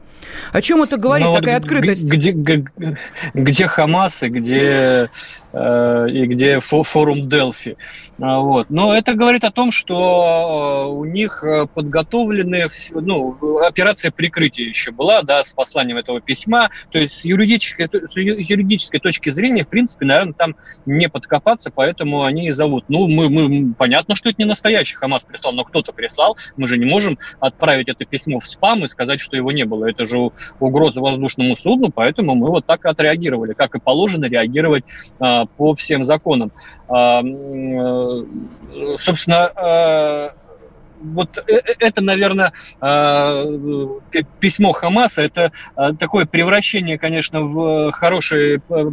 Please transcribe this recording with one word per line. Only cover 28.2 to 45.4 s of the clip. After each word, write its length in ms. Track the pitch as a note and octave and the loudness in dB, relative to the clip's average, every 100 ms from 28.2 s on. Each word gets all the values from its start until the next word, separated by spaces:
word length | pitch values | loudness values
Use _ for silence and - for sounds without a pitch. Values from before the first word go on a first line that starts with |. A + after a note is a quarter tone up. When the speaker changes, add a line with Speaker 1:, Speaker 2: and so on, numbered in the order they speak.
| - B2+ | -4 -6
Speaker 2:
в 60 | - | -6
спам 380 | - G3 A3+ | -2 0 2
и 40 | C#3 | -2
сказать, 320 | - B2 C#3 | -6 -4 -4
что 160 | - C3+ | -4 -4
его 140 | B2+ | -2
не 120 | D3 | -2
было. 220 | A2+ A2 A2+ | -2 -2 -4
Это 160 | A2 A2+ | -4 -4
же 140 | B2 | -2
у-, 140 | A#2+ - - - | -2 -4 -16 -4
угроза 420 | C3 C#3 D#3 B2 | 0 2 2 2
воздушному 540 | C3+ C3 C3+ - B2+ A#2+ | -2 -2 -4 -2 -2 0
судну, 360 | F3+ B3+ A3 | 0 2 2
поэтому 440 | A2+ A#2 D#3 E3+ B2+ | 2 0 0 0 2
мы 140 | C3 | 2
вот 160 | F3 - | 0 0
так 180 | E3+ E3+ | 0 0
и 40 | |
отреагировали, 640 | D#3 D3+ E3+ E3+ B2 A2 | 0 0 0 -2 -2 -4
как 220 | - C3+ B2+ | -2 -2 -2
и 40 | |
положено 460 | - C#3+ G3+ E3+ C3 | 0 2 2 0 -2
реагировать, 580 | A#2+ A2+ C3+ E3 C#3+ - - - - | 0 0 0 2 2 0 -14 -20 -2
а, 260 | B2+ A#2+ A2+ | 2 2 0
по 280 | - D3+ | 0 0
всем 300 | D3 - C#3 | 0 -2 -2
законам. 480 | C3 D#3 F3 C3 A2 - - - - | 2 0 2 0 -2 -8 -20 -20 -2
А, 320 | B2 B2 A#2+ | 2 4 4
м, 580 | B2 C#3 C#3 C3+ C3 B2+ | 2 -6 -10 -8 -6 -2
э, 1160 | B2+ B2+ B2 B2 A2+ G2+ - - - C#3 C#3+ C#3+ | -2 0 -2 -4 -8 -12 -14 -18 -18 -10 -8 -4
собственно, 480 | - E3 - E3+ F3 G3 | -2 -2 2 2 2 0
а, 800 | F3 E3 E3 D#3 D3+ D3 D3 - - - - - - - | 2 4 4 2 2 -2 -6 -12 -20 -20 -20 -20 -20 -18
вот 360 | D#3 D#3+ F3 - | -8 -4 -4 -6
э-, 160 | - | 2
э-, 220 | A3 - A#3+ | 2 2 0
это, 220 | A3+ G#3+ | 2 2
наверное, 500 | G3 F#3+ G3 F#3+ F#3 - - - | 0 2 2 2 0 -2 -14 -6
а, 640 | C#3 D3 D3 C#3+ C#3+ C#3+ D3 D3 C#3+ C#3+ C3+ C3+ - | 0 2 4 2 2 0 -4 -6 -6 -4 -6 -10 -6
пи-, 140 | - - - | -4 -4 -2
письмо 320 | G3 - G3+ | -2 4 2
Хамаса, 480 | - E3+ G#3 A#3+ - | 2 0 2 2 2
это, 320 | D3+ - | -2 0